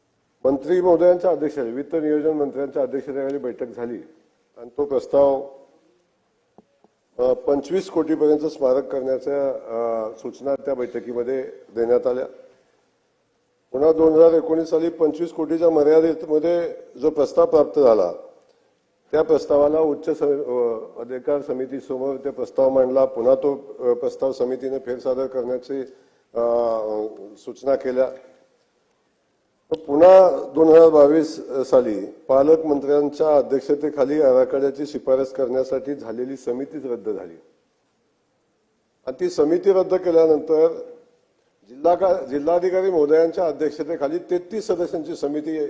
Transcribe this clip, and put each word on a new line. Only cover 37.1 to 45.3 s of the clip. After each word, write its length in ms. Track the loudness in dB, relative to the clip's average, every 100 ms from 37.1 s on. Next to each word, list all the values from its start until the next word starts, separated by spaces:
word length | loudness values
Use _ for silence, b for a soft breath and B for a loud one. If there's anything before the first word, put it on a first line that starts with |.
| -8 -10 -18 _ _ _ _ _ _ _ _ _ _ _ _ _ _ _ _ -14
आणि 140 | -6
ती 100 | -4
समिती 420 | 0 2 2 2
रद्द 220 | 2 2
केल्यानंतर 720 | 0 2 4 4 2 2 2 2 0 -14 -20 _ _ _ _ _ _ _
जिल्हा 260 | -4 0
का-, 300 | 2 0 -2
जिल्हाधिकारी 640 | -4 -6 -2 0 0 -2 0
महोदयांच्या 560 | 0 2 2 2 0 -4
अध्यक्षतेखाली 720 | -2 -6 -6 -8 -6 -6 -6
तेहतीस 480 | -4 -6 -6 -8 -6
सदस्यांची 500 | -4 -4 -6 -8 -8
समिती, 420 | -6